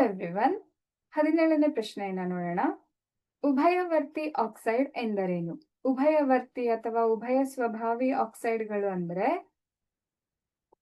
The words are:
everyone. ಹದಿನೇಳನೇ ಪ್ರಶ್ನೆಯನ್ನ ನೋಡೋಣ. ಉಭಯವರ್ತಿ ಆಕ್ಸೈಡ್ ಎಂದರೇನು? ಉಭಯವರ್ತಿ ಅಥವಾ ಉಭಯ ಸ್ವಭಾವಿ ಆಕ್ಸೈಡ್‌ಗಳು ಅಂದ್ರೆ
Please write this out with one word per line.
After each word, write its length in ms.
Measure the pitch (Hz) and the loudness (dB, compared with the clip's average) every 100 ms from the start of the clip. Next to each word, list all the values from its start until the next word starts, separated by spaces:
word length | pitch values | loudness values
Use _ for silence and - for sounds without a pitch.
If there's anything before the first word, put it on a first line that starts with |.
everyone. 520 | 233 190 180 180 254 415 - _ _ _ _ | 6 2 -6 0 0 0 -8 _ _ _ _
ಹದಿನೇಳನೇ 540 | 311 302 320 320 302 302 | 0 2 4 4 4 2
ಪ್ರಶ್ನೆಯನ್ನ 540 | 294 214 - 196 185 180 | 2 -4 -6 -6 -4 -4
ನೋಡೋಣ. 340 | 180 175 175 269 - _ _ _ _ _ _ | -4 -2 0 -2 -2 _ _ _ _ _ _
ಉಭಯವರ್ತಿ 840 | 285 269 330 359 359 311 285 - 311 | 0 4 4 2 0 0 -2 -6 -6
ಆಕ್ಸೈಡ್ 580 | - 220 - 233 233 285 - | -4 -4 -4 -2 0 -2 -2
ಎಂದರೇನು? 580 | 226 202 185 175 170 - _ _ | -4 -2 -2 -2 -4 -10 _ _
ಉಭಯವರ್ತಿ 840 | 262 262 294 311 269 254 247 - 240 | -2 2 4 4 4 2 0 -4 -2
ಅಥವಾ 340 | 226 233 226 | -2 -2 0
ಉಭಯ 420 | 226 220 240 262 | 2 0 0 0
ಸ್ವಭಾವಿ 640 | 269 - 233 220 233 233 262 | 0 -2 -4 -2 -2 0 0
ಆಕ್ಸೈಡ್‌ಗಳು 760 | 277 220 - 233 226 214 208 202 | 0 -2 -4 -4 -2 -2 -2 -2
ಅಂದ್ರೆ 380 | 185 170 175 233 359 - _ _ _ _ _ _ _ _ _ _ _ _ _ | -2 -4 -2 0 -2 -6 _ _ _ _ _ _ _ _ _ _ _ _ _